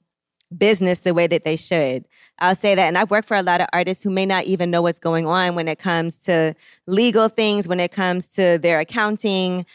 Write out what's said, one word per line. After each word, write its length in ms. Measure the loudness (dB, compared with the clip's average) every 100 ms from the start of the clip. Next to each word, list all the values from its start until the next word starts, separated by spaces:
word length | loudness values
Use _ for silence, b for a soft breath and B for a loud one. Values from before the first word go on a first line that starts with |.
| _ _ _ _ _ 0
business 460 | 2 4 2 0
the 120 | 0
way 140 | 2 2
that 160 | 0
they 140 | -2 -4
should. 480 | -2 0 0 -4 -8 b b -2
I'll 160 | 0 2 2
say 80 | 2
that. 120 | 2
And 80 | 2
I've 140 | 0
worked 160 | 0 0
for 100 | 0
a 40 | 2
lot 80 | 0
of 80 | 0
artists 300 | -2 -2 -4
who 80 | -4
may 140 | -2 0
not 180 | 0 0
even 260 | -2 0
know 100 | 0 0
what's 140 | -2
going 260 | -2 -2 0
on 300 | 0 0 -2
when 120 | -4
it 120 | -4
comes 400 | -2 -2 -2 -6
to 360 | -2 0 0 -4 b b -4
legal 400 | 0 2 4 2
things, 400 | 2 0 0 -2
when 120 | -2
it 120 | -2
comes 360 | -2 -2 -2 -4 0
to 220 | 2 2 2
their 140 | 0
accounting. 840 | 0 -2 -2 -2 -2 0 -2 -4 -8